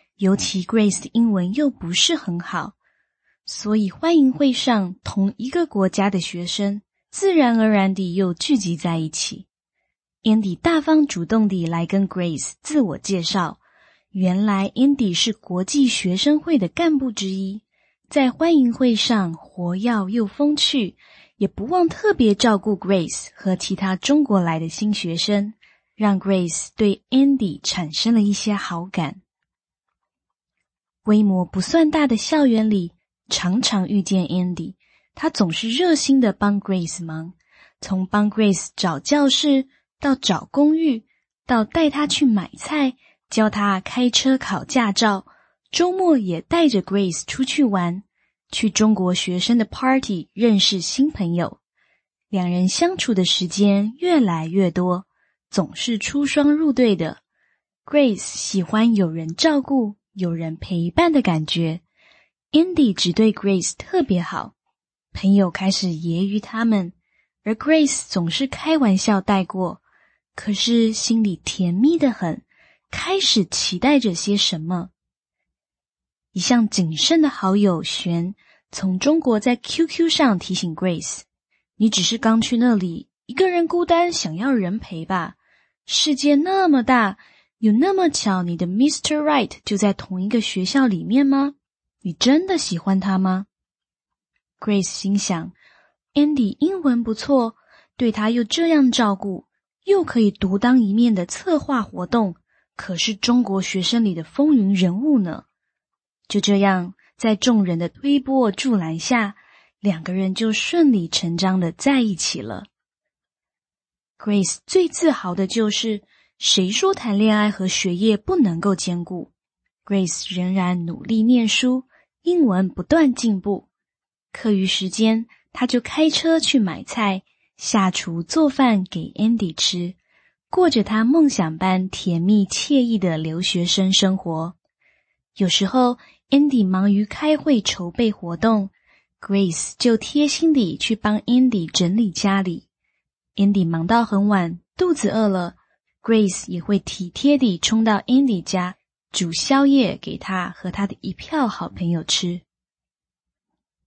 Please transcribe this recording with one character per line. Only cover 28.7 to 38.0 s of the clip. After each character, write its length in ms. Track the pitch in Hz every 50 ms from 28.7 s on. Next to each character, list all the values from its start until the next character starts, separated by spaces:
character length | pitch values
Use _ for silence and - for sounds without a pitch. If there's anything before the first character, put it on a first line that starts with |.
| 180 165 175 190
感。 340 | - 190 165 139 - - - _ _ _ _ _ _ _ _ _ _ _ _ _ _ _ _ _ _ _ _ _ _ _ _ _ _ _ _ _ _ _ _ _ _ _ _
规 180 | 214 208 214
模 240 | 214 202 190 185 180
不 160 | - - 190
算 300 | 180 - - 330 320 302
大 160 | 320 311 294 269
的 100 | 233 214
校 300 | - - 311 302 285 254
园 240 | 226 214 220 220
里， 220 | 214 196 170 170 - _ _ _ _ _ _ -
常 320 | - - - 175 185 247
常 260 | - - - 196 185 -
遇 140 | 208 202
见 240 | 170 - 196 185 180
Andy， 480 | - - 180 180 180 175 165 160 - - _ _ _ _ _ _ _ _
他 160 | - - 320
总 220 | - - 208 170
是 180 | 160 - - 226
热 240 | 233 277 359 359 320
心 260 | 277 - - 269 269
地 140 | 240 208 190
帮 260 | - 208 202 202 202
Grace 460 | - - 190 185 170 165 - - 170
忙， 280 | 165 156 160 160 175 185 _ _ _ _ _ _ _ _ _
从 280 | - - 196 190